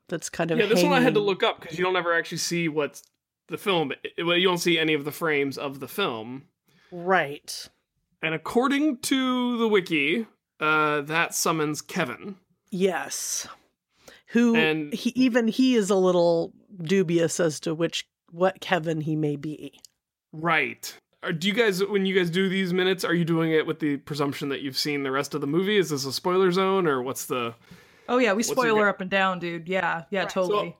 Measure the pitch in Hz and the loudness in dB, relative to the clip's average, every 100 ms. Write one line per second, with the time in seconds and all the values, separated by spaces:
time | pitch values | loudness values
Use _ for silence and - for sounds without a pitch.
0 | - 170 - - 165 240 208 226 285 269 | -8 -8 -6 -4 0 2 4 4 4 6
1 | 247 214 202 190 226 - - 165 185 185 | 4 4 2 2 0 0 -6 -2 0 0
2 | 170 165 160 165 - 170 165 151 143 - | 0 0 -2 -4 -4 -2 -2 -2 -2 -4
3 | - _ _ _ - 156 208 175 143 - | -20 _ _ _ -14 -6 0 0 0 -4
4 | - - 170 175 185 175 175 165 156 151 | -8 -4 0 2 2 2 2 2 2 0
5 | 143 - 165 147 139 131 139 135 135 - | -2 -4 -2 0 -2 -4 -8 -8 -10 -4
6 | 185 113 113 131 - _ _ _ _ 175 | -4 -4 -10 -14 -16 _ _ _ _ -8
7 | 175 185 143 - - - - _ _ _ | 0 0 0 -8 -14 -14 -16 _ _ _
8 | _ _ 160 160 - 240 262 277 311 240 | _ _ -4 -4 -2 0 2 2 0 -2
9 | - 269 262 254 247 233 226 208 180 156 | -2 0 0 0 -2 0 2 2 2 0
10 | 143 226 220 _ _ - 156 156 151 151 | 0 0 -4 _ _ -4 2 2 2 0
11 | 147 160 156 - 185 160 151 147 - 190 | -2 -2 -2 -2 0 0 -2 -4 -6 -4
12 | 139 107 202 196 _ _ _ 180 190 160 | -4 -6 -14 -16 _ _ _ -2 0 0
13 | 135 - - - - - _ _ _ _ | -6 -8 -6 -8 -10 -16 _ _ _ _
14 | - - - 233 240 226 160 156 147 - | -20 -20 -2 2 4 4 2 0 -4 -6
15 | 240 247 262 247 226 214 262 240 196 196 | -4 0 2 2 2 2 2 4 2 2
16 | 185 180 170 165 170 - _ 185 165 196 | 4 4 4 2 -2 -10 _ -8 0 2
17 | 170 165 160 - 165 139 170 160 170 - | 2 2 2 0 -2 -2 -4 -2 -2 -4
18 | - _ _ 170 185 - - 180 160 160 | -10 _ _ 0 0 0 -2 -2 0 -4
19 | 151 156 151 147 156 147 139 - - _ | -2 -2 -2 -4 -8 -12 -14 -20 -20 _
20 | _ _ _ 156 165 156 127 113 - - | _ _ _ -6 0 0 0 -6 -14 -16
21 | _ _ - 165 190 202 220 180 202 196 | _ _ -6 -2 0 2 2 2 0 0
22 | 190 190 175 175 190 190 185 185 185 185 | 2 2 2 2 0 0 0 2 2 0
23 | - 170 165 165 165 156 131 151 151 139 | 0 0 2 2 2 2 2 -2 -2 -2
24 | - 147 143 131 143 135 135 131 151 143 | -4 -2 -2 -2 -6 -6 -6 -4 -2 -2
25 | 135 135 139 151 139 160 190 214 156 143 | 0 -2 -2 -4 0 0 2 2 2 0
26 | 135 - 180 185 185 180 190 196 165 131 | -4 -4 0 2 4 2 2 2 2 0
27 | 127 123 - 127 117 117 - - - _ | -2 -6 -4 -2 -4 -6 -18 -20 -20 _
28 | - 247 226 196 226 240 240 214 208 190 | -2 2 2 2 0 0 2 4 2 0
29 | 185 196 190 180 170 170 165 185 170 165 | -2 0 2 0 -6 -6 -4 -2 -2 -4
30 | - 196 185 190 180 202 170 | -4 -4 -2 0 0 0 -2